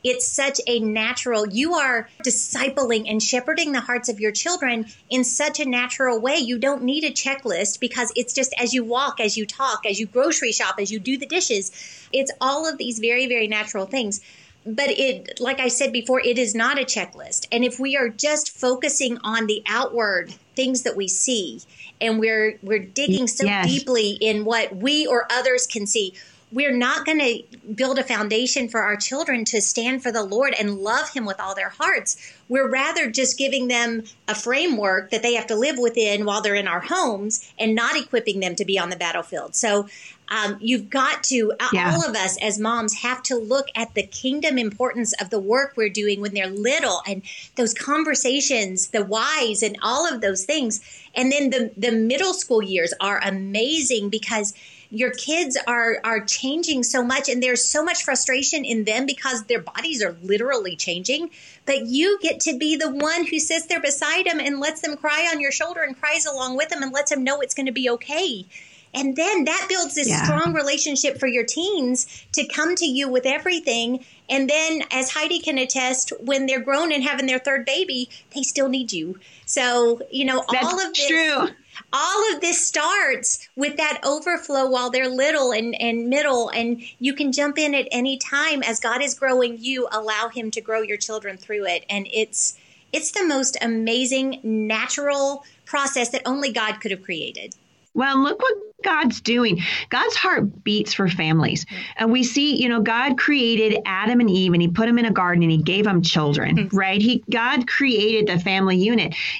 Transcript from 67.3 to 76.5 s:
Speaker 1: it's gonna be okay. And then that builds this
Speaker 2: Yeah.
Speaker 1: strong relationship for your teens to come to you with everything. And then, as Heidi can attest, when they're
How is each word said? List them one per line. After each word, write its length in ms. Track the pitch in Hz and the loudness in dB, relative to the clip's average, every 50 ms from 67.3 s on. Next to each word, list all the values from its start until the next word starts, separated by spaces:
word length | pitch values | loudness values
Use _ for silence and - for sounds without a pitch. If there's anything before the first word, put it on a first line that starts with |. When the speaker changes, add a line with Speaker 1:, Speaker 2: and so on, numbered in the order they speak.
| 277 294 | 0 0
Speaker 1:
it's 120 | 277 262 - | -2 -4 -4
gonna 200 | - 269 269 226 | -2 -2 -4 -2
be 160 | 262 254 247 | 0 0 0
okay. 560 | 240 240 - - 285 320 381 349 240 196 185 - - - - - - - - _ - | 0 -2 -4 -4 -4 -2 -2 -2 -4 -6 -10 -14 -18 -20 -20 -20 -20 -20 -18 _ -6
And 240 | 262 269 277 262 | -4 -2 -2 0
then 260 | 285 320 381 427 370 269 | 0 2 2 2 2 2
that 220 | 277 330 381 381 | 2 0 -2 -2
builds 280 | 381 370 370 339 269 - | -2 -2 -2 -2 -2 -2
this 120 | 311 277 | -2 0
Speaker 2:
Yeah. 160 | 240 - - - | 0 0 2 2
Speaker 1:
strong 300 | - 302 302 330 339 320 | 2 2 2 2 2 2
relationship 640 | 311 285 277 294 294 - 311 285 254 - 285 269 - | 0 0 0 0 0 0 -2 0 0 0 0 0 0
for 80 | 277 | -2
your 160 | 262 233 247 226 | 0 0 0 0
teens 640 | 233 - 311 349 392 415 349 262 247 254 254 - - - - - - | 0 -2 -2 0 0 0 0 2 0 0 0 -2 -6 -8 -20 -14 -6
to 160 | - 302 285 | -4 -4 -2
come 260 | - - - 302 330 359 | -2 -2 -2 0 0 0
to 80 | 359 349 | 0 0
you 240 | 302 247 262 285 269 | 0 0 0 0 2
with 160 | 254 254 254 | 2 2 2
everything. 800 | 269 269 302 - 370 359 330 330 - 233 233 233 233 254 254 - - - - _ - | 2 0 0 0 0 -2 0 0 0 0 0 0 0 -2 -4 -4 -10 -20 -14 _ -2
And 200 | 254 269 269 262 | 0 2 2 4
then, 340 | 294 311 320 320 320 311 - - | 2 2 2 2 0 -2 -2 -2
as 220 | 233 254 262 262 | -2 -2 -2 -2
Heidi 280 | - 311 311 320 349 339 | -2 -2 0 0 0 -2
can 180 | 339 320 294 | 0 0 0
attest, 560 | 262 262 254 - 262 254 254 262 262 - - - - | 0 0 0 0 0 0 0 0 0 -2 -4 -6 -6
when 240 | 226 240 277 269 269 | -2 0 0 2 2
they're 160 | 262 | 0